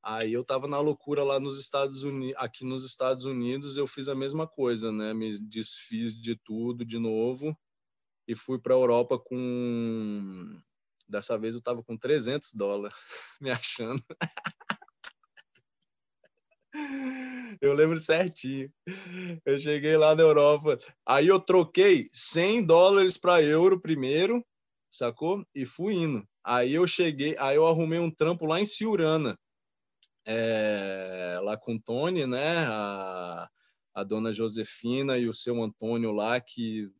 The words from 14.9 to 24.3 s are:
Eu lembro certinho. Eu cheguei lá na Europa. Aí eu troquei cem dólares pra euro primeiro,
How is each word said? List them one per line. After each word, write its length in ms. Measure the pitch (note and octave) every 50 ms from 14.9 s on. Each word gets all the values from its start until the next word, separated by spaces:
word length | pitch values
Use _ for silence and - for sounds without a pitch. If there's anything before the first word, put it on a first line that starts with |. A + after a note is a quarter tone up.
| _ _ - - _ _ _ _ _ - _ _ _ _ _ _ _ _ _ _ _ _ _ _ _ _ _ _ _ _ _ _ _ _ _ _ - D4+ D4+ C#4+ C4+ C4+ C4+ C4 C4 C4 C4 B3+ B3+ B3+ B3 A#3 G#3 -
Eu 140 | - C#3 C#3+
lembro 240 | C#3+ D#3 D#3+ E3 D#3+
certinho. 720 | D#3+ - D#3+ E3 F#3 F3+ E3 - - C3 C3+ C3+ C3+ C#3+ _ _ _ F3 F#3 G3 F#3+ F3+ F3 F#3 F#3 F3+ E3+ D#3+ _
Eu 140 | C#3+ C#3 C#3
cheguei 380 | D3 D3+ D3 D3 C#3+ D3+ D#3
lá 180 | D#3 D3+ D#3 D#3
na 80 | D#3+
Europa. 560 | E3 D#3 D3+ D3+ C#3+ D3 D3+ C#3+ D3+ D3+ C3+ - - - _ _ _
Aí 220 | - B2 C3+ D3+
eu 140 | F3 F#3+ F#3
troquei 680 | F#3 - F#3 F#3 E3+ E3+ _ F3+ F#3+ G3+ F#3 C#3+ - -
cem 520 | - - - - - E3 E3+ G3 A3 A#3+ G#3
dólares 540 | D#3+ E3 E3+ F3+ G3 G3+ G3 F#3+ F#3 F3 -
pra 240 | - F3+ F3 E3+
euro 380 | D#3 D3 D3+ D#3+ F3 F#3+ F#3+ F3+
primeiro, 640 | - D#3 D#3+ C#3+ C3 B2+ C#3+ D#3 F3+ G3+